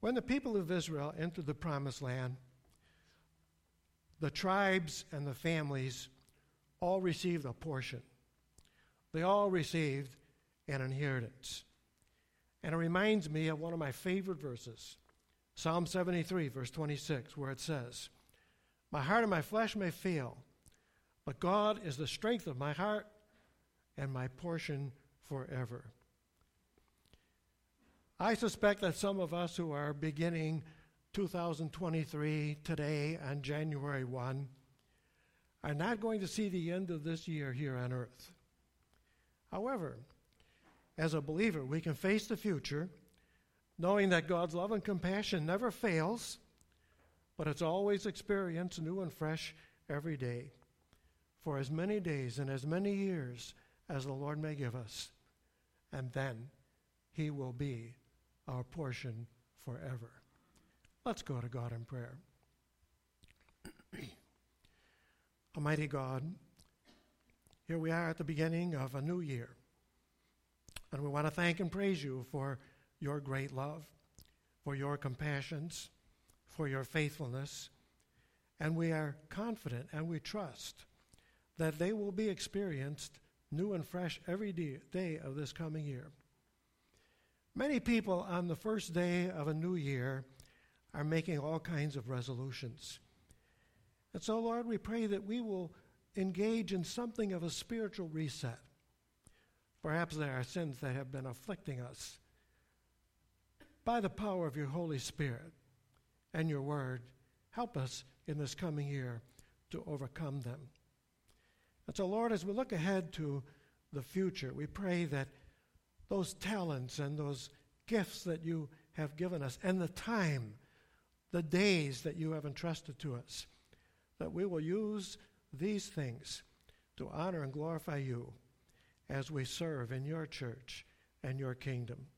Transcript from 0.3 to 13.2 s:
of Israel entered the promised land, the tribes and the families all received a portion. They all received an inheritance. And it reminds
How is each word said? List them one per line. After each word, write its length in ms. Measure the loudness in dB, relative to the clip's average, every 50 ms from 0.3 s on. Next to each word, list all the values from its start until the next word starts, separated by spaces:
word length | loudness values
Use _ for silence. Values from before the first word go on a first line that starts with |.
| 2 2 2 2 2
of 140 | 2 2 4
Israel 440 | 2 2 2 0 0 -2 -2 -2 -2 -2
entered 280 | -2 -2 -2 -2 -2
the 100 | -2 -4
promised 460 | -2 0 0 0 2 0 0 -2 -2
land, 360 | -2 -2 0 0 0 -2 -2 -6 -10 -20 -20 _ _ -20 -20 _ _ -20 _ _ _ _ -20 _ _ _ _ _ _ _ _ _ _ _ _ _ _ _ _ _ _ _ -10 _
the 100 | -2 -2
tribes 760 | -2 0 2 4 6 6 6 6 6 6 4 2 -4 -8 -10 -8
and 140 | -6 -4 -2
the 80 | -2 -4
families 760 | 0 2 2 2 4 2 0 0 0 0 -2 -4 -6 -10 -12 -16 -20 -20 _ _ _ _ _ _ _ _ _ _ _
all 220 | 2 2 4 4
received 440 | 4 4 2 4 2 2 2 2 0
a 80 | -2 -6
portion. 500 | -4 -4 -2 -2 -2 -2 -4 -6 -8 -10 -12 -20 _ _ _ _ _ _ _ _ -20 -20 -20 _ _ _ _ _ _ _ _ -2
They 80 | 2 4
all 260 | 6 6 8 6 6
received 680 | 6 4 2 4 2 2 4 4 2 0 -2 -6 -10 -18 -20 _ _ _ _ _ _ _ _ -4
an 140 | -2 -2
inheritance. 800 | 0 0 0 0 2 2 2 2 0 -2 -8 -12 -10 -10 -10 -10 -10 _ _ _ _ _ _ _ _ _ _ _ _ _ _ _ _ _ _ _
And 120 | -4 -2 0
it 40 | 2
reminds 520 | 2 4 4 6 6 6 6 6